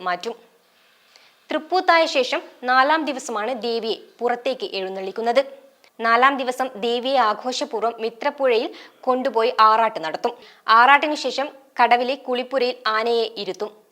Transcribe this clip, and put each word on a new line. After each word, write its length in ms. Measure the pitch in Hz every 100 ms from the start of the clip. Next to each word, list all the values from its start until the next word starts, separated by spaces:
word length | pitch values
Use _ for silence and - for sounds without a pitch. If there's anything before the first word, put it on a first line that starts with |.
| 185
മാറ്റും. 300 | 180 233 226 _ _ _ _ _ _ _ _ _ _ _
തൃപ്പൂത്തായ 540 | 302 311 370 359 330 320 294
ശേഷം 260 | 247 320 - - 247
നാലാം 320 | 254 277 320 294
ദിവസമാണ് 440 | 262 262 220 220 254 233
ദേവിയെ 300 | 233 220 180 - _
പുറത്തേക്ക് 500 | 240 240 269 254 202 190
എഴുന്നള്ളിക്കുന്നത്. 640 | 190 190 190 208 233 240 269 - - _ _ - 226
നാലാം 300 | 233 262 269
ദിവസം 260 | 254 240 - 202 233
ദേവിയെ 320 | 240 254 269 220
ആഘോഷപൂർവ്വം 680 | 214 254 247 294 220 226 226
മിത്രപ്പുഴയിൽ 640 | 220 233 285 285 262 226 302 - - _ -
കൊണ്ടുപോയി 440 | 254 262 220 233 247 220
ആറാട്ട് 300 | 220 220 165 156
നടത്തും. 300 | - 240 - - - - 226
ആറാട്ടിനു 380 | 247 285 302 294 262
ശേഷം 240 | 254 294 - _ -
കടവിലെ 360 | 233 247 247 269 -
കുളിപ്പുരയിൽ 500 | 247 247 269 247 247 214 220
ആനയെ 320 | 233 233 226 -
ഇരുത്തും. 300 | 190 - 214 - _